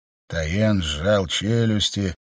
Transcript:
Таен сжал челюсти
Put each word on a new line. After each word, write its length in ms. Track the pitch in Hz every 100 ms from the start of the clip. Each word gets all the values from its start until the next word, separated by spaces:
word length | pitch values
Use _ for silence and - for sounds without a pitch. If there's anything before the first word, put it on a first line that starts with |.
| _ _ -
Таен 540 | 85 78 95 107 101
сжал 440 | 80 73 90 104 87
челюсти 880 | - 98 117 117 104 - 101 95 -